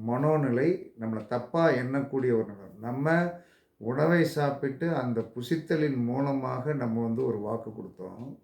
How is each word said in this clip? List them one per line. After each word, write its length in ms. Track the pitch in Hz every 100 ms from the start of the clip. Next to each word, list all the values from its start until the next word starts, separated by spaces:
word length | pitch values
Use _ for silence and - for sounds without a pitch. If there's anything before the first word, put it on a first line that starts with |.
| 113
மனோநிலை, 840 | 123 151 156 131 120 156 185 - -
நம்மளை 260 | 113 110 -
தப்பா 440 | 123 - 165 165
எண்ணக்கூடிய 640 | 123 123 139 135 135 127
ஒரு 120 | 113 104
நபர். 340 | 101 - 104
நம்ம 540 | 113 131 151 165 175 - - _ _ -
உணவை 480 | 110 131 160 170 156
சாப்பிட்டு 680 | 147 143 - 135 131 170 151
அந்த 260 | 123 113
புசித்தலின் 840 | 110 127 120 160 147 156 151 127
மூலமாக 720 | 120 131 139 139 127 127 151
நம்ம 300 | 143 120 113
வந்து 220 | 117 113 123
ஒரு 120 | 107
வாக்கு 320 | 107 113 110
கொடுத்தோம். 720 | 107 185 - 92 98 131 -